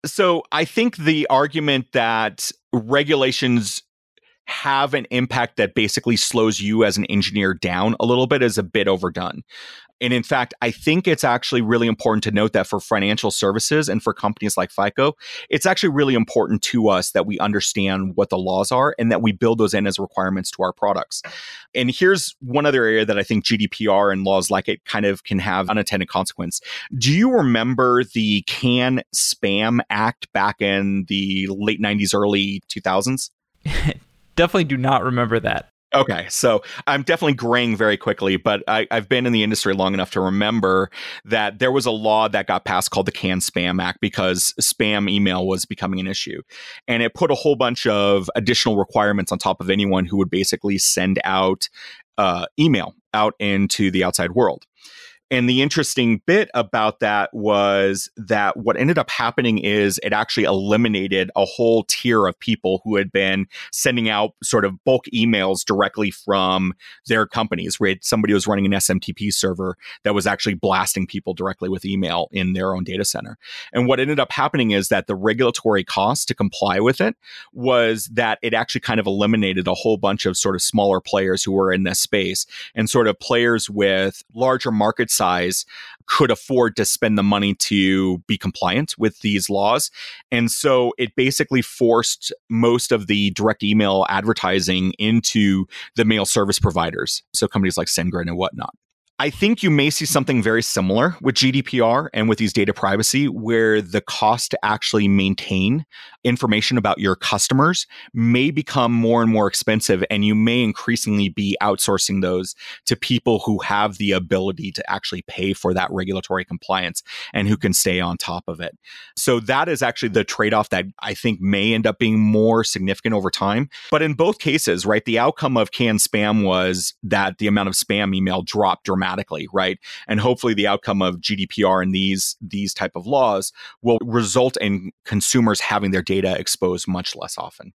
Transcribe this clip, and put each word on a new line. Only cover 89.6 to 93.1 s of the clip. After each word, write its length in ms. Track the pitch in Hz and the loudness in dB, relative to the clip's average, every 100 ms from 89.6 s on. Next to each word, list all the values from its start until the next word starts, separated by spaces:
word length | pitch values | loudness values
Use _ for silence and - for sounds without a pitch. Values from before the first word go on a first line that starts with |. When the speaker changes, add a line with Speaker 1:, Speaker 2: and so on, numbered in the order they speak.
| 101 123 - - - - _ | 2 0 -2 -10 -18 -18 _
Speaker 1:
And 220 | 120 117 | -2 0
so 420 | - 147 131 123 - | 0 2 2 2 -2
it 180 | 120 - | -4 0
basically 460 | 131 - 147 131 | 0 0 0 0
forced 720 | - - 120 113 113 - - - _ | -2 0 4 4 2 -4 -8 -12 _
most 420 | 113 117 120 - | 2 4 2 2
of 160 | 117 | -2
the 240 | 98 | 2